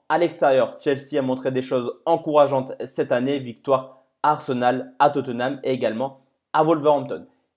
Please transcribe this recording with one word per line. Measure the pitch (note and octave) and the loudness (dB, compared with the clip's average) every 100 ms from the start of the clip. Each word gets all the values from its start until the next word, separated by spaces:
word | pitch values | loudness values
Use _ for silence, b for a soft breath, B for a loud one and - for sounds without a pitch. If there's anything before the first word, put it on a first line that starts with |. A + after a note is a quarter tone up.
| - | -2
à | D#3+ | 0
l'extérieur, | E3+ D#3+ D3+ C3 A2 - | 0 2 2 4 2 -2
Chelsea | D3+ C3 - C#3+ | -4 -2 -2 -4
a | |
montré | C3 C3 C3+ | -2 -2 -2
des | C3 | -4
choses | B2+ C3 A#2+ - - | -2 -2 -4 -6 -2
encourageantes | E3 E3 D3+ C#3 C3+ C3 - B2 | -2 2 4 4 2 -4 -10 -10
cette | - C#3 | -6 -2
année, | B2+ C3 C#3+ | 0 0 -4
victoire | B2 A2+ - B2+ - - _ _ | -6 -10 0 0 0 -18 _ _
à | D3 | -2
Arsenal, | D3+ - B2 B2 B2+ - - | -2 -2 0 0 0 -4 2
à | D3 | 2
Tottenham | C#3+ C3 A#2 B2+ C#3 | 2 -4 -4 -4 -4
et | C3+ | -4
également | C3 A#2+ G#2+ C3 - _ _ _ | -2 -2 -2 -6 -8 _ _ _
à | D#3 | 0
Wolverhampton. | D#3 E3 C#3+ C#3+ B2+ F2+ - _ _ | 2 4 2 2 -2 -10 -12 _ _